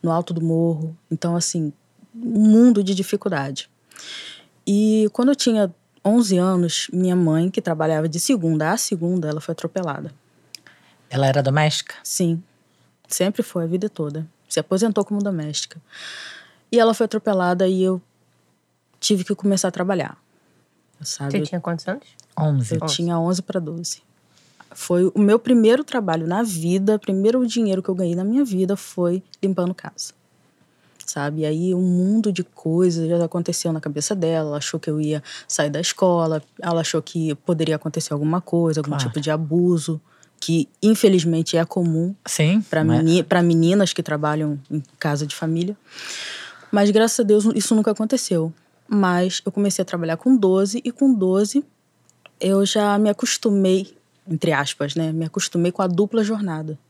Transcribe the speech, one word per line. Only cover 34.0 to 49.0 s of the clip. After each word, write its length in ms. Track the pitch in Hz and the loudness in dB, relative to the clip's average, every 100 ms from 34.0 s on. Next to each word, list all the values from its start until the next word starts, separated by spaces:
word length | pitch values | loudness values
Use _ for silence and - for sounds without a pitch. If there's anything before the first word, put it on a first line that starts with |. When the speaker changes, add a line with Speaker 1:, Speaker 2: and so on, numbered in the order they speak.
| 147 202 | -4 -2
Speaker 1:
dela. 320 | 165 165 156 | 0 0 -2
Ela 80 | 147 | -6
achou 240 | - 165 | -6 -6
que 80 | - | -4
eu 120 | 151 | -2
ia 220 | 151 151 - - - | -2 -4 -6 -20 -8
sair 220 | - 151 | -2 -2
da 100 | 147 | -2
escola. 600 | 175 - 185 170 160 156 - - | -4 0 2 4 2 -2 -6 -10
Ela 200 | 180 165 | -2 -2
achou 200 | 156 165 | 0 -2
que 320 | 156 170 160 143 | -4 -4 -2 -4
poderia 400 | - 165 156 151 | -2 0 0 -2
acontecer 360 | - 156 - | -4 -6 -4
alguma 280 | 147 151 170 | -2 0 -2
coisa, 400 | - 170 165 156 | 0 0 2 0
algum 80 | 147 | -2
Speaker 2:
Claro. 140 | 143 | -4
Speaker 1:
tipo 160 | 127 131 | -4 -4
de 100 | 143 | -2
abuso, 720 | 156 156 170 175 170 156 156 _ _ _ _ | -2 0 2 2 2 0 -8 _ _ _ _
que 260 | - 165 143 _ | -2 0 -2 _
infelizmente 720 | 208 220 208 185 165 165 160 165 | 2 6 6 4 2 0 0 -2
é 60 | |
comum 500 | 165 - 170 160 175 196 - | -2 0 0 0 -2 -6 -10
Speaker 2:
Sim, 360 | - 156 202 | 0 2 2
Speaker 1:
pra 200 | 202 156 | 0 0
Speaker 2:
mas 160 | 160 160 | 2 4
Speaker 1:
meni-, 180 | 160 175 | 4 2
pra 200 | 160 175 | 2 2
meninas 500 | 175 165 165 196 185 | 4 4 4 4 2
que 100 | - | -2
trabalham 560 | 165 151 151 151 151 147 135 | -4 -2 -2 -2 -2 -4 -6
em 120 | 151 135 _ | -8 -8 _
casa 280 | 160 147 151 | -4 -2 -4
de 80 | - | -4
família. 400 | 160 165 180 208 _ - - - - - - - - | -2 -2 -2 -6 _ -18 -14 -12 -12 -14 -16 -20 -2
Mas 180 | 208 208 | 2 4
graças 300 | 214 226 - | 4 4 2
a 20 | |
Deus 220 | 208 214 214 | 4 4 4
isso 200 | 220 - | 0 2
nunca 160 | 220 214 | 2 2
aconteceu. 600 | 208 220 254 - 170 160 160 _ _ _ | 0 -2 -2 0 -2 -2 -8 _ _ _
Mas 540 | 208 | 0